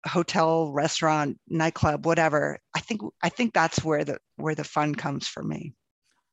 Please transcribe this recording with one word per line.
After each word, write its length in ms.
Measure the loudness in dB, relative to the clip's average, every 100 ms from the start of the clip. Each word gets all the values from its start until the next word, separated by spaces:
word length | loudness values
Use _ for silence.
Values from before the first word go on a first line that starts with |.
| -4
hotel, 680 | -2 0 2 4 2 0
restaurant, 640 | 0 0 2 2 2 0 -4 -4
nightclub, 580 | -2 0 2 0 2 2
whatever. 540 | 4 4 2 0 -4 _ -8
I 60 |
think, 180 | -6 -6 -8 -4
I 80 | -4
think 240 | 0 0
that's 320 | 4 2 2 0
where 180 | 0
the, 160 | -2 -6 _ -8
where 180 | -4
the 120 | -4 -4
fun 300 | -2 0 -2
comes 340 | -4 -4 -6
for 120 | -8
me. 340 | -6 -6 -10 -16 _ _ _ _ _